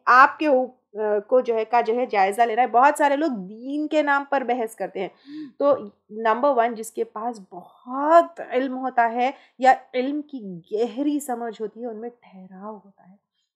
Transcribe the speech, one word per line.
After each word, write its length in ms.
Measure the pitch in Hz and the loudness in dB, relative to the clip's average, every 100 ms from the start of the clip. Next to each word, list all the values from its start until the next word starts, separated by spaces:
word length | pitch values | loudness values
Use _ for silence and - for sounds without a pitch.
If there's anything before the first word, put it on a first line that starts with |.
| - | 4
आप 280 | 247 277 - | 6 6 4
के 60 | 302 | 2
ऊप-, 540 | 254 247 - _ 208 | 2 0 -8 _ -6
अ, 180 | 214 208 | -2 -2
को 220 | 202 254 | 2 2
जो 140 | 226 | 2
है, 100 | 220 | -2
का 160 | 220 240 | 0 0
जो 140 | 220 | 0
है 120 | 240 254 | -2 0
जायज़ा 380 | 202 190 220 | 0 0 2
लेना 180 | 233 220 | 0 2
है। 60 | 247 | 2
बहुत 300 | 233 277 302 | 4 4 4
सारे 180 | 285 277 | 2 2
लोग 140 | 320 | -2
दीन 560 | 220 180 220 254 294 302 | -4 -10 -12 -8 -6 -2
के 160 | 311 | 0
नाम 240 | 294 277 285 | 2 0 0
पर 140 | 277 | -2
बहस 300 | 233 247 226 | -2 -2 -4
करते 260 | - 185 - | -6 -8 -6
हैं। 100 | 180 - 269 302 285 - | -10 -10 -18 -16 -16 -2
तो 340 | 285 - 208 - _ | 0 0 -2 -18 _
नंबर 360 | 214 226 233 285 | -4 -2 0 2
वन, 260 | 247 233 | 2 0
जिसके 300 | 220 220 - | -4 -10 -8
पास 420 | 226 214 233 220 190 | -8 -8 -10 -10 -16
बहुत 840 | 185 - _ 247 269 294 339 - - - | -20 -20 _ -12 -4 4 6 6 -4 -6
इल्म 200 | 247 269 | -4 -4
होता 300 | 254 262 247 233 | -6 -4 0 0
है 280 | 240 254 269 _ - | 0 -2 -4 _ 2
या 200 | 254 254 - | 4 4 0
इल्म 260 | 254 262 294 | -4 -2 -4
की 420 | 294 269 196 175 - | -8 -12 -12 -14 -8
गहरी 480 | 208 233 220 294 285 | -4 -4 -2 -2 -2
समझ 400 | - 240 233 214 | -4 -6 -8 -8
होती 200 | 208 226 | -10 -10
है, 60 | 240 | -12
उनमें 240 | 214 240 | -10 -14
ठहराव 640 | - 185 185 185 190 208 208 | -16 _ -20 -20 -18 -16 -16
होता 260 | 196 _ 185 | -20 _ _
है, 80 | 202 _ _ _ | _ _ _ _